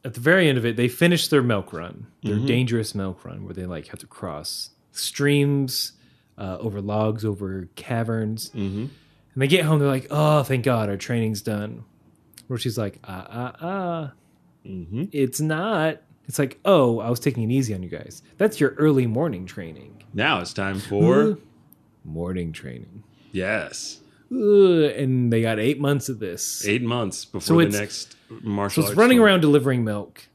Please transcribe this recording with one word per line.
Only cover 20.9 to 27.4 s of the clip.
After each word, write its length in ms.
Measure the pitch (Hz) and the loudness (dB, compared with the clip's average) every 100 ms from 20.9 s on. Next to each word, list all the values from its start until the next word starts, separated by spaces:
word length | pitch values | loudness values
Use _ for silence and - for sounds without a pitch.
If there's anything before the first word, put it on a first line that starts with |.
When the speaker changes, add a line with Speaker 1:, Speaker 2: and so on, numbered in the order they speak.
| 101 170 202 220 185 - _ _ | 2 6 6 4 0 -10 _ _
Speaker 1:
<gasps> 340 | _ _ _ | _ _ _
Morning 480 | - 78 87 92 85 | -12 -8 -6 -4 -6
training. 520 | 78 67 60 - 101 - _ _ | -10 -14 -14 -16 -20 -20 _ _
Speaker 2:
Yes. 720 | 92 92 107 78 - - - - _ _ | -6 -4 -4 -6 -12 -14 -16 -20 _ _
Speaker 1:
Ugh, 60 | 254 208 202 190 165 147 117 | -2 4 8 8 6 2 0
and 360 | 135 131 120 | 0 2 2
they 80 | 113 | 2
got 180 | 113 107 | 2 2
eight 200 | 117 139 | 0 0
months 280 | 143 143 - | 0 0 -2
of 100 | 110 | -8
this. 480 | 101 85 - - 104 | -8 -8 -8 -6 -2
Speaker 2:
Eight 160 | 113 | 0
months 420 | 120 120 101 - | 0 -2 -4 -6
before 160 | - 95 | -10 -8